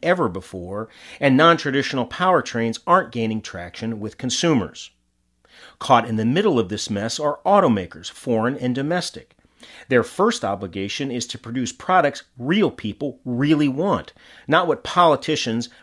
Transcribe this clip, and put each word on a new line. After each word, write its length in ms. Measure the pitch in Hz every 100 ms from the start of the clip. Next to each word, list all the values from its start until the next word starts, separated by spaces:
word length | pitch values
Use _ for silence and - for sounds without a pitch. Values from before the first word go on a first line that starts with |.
ever 240 | 160 180 120
before, 640 | 90 - 95 87 101 113 - - -
and 160 | 143 131
non-traditional 720 | 165 165 143 139 135 135 117
powertrains 720 | - 185 175 - 117 113 110 -
aren't 280 | 180 151
gaining 280 | 120 113 110
traction 600 | - 92 87 - 113 110
with 160 | 104 -
consumers. 720 | 127 - 170 135 85 - - _ _ _ _ _ _ - - -
Caught 300 | - 123 117
in 80 | 110
the 80 | 113
middle 340 | 156 208 127
of 80 | 92
this 220 | 104 -
mess 320 | 101 113 -
are 180 | 147 - 180
automakers, 640 | 202 165 104 87 78 -
foreign 460 | - 135 110 117 143
and 180 | 127 127
domestic. 560 | 147 175 - - - _ _ _ - - -
Their 160 | 123
first 420 | - - 214 226 101
obligation 640 | 98 98 98 98 - 139
is 160 | 120 -
to 120 | -
produce 320 | 113 123 117
products 520 | - - 185 147 139 - -
real 320 | 127 202 170
people 500 | - 107 - 143 - 127
really 420 | 120 147 151 147
want, 460 | 131 190 110 - _ - - -
not 200 | 160 170
what 160 | -
politicians, 840 | - 180 170 135 - 151 120 113 - _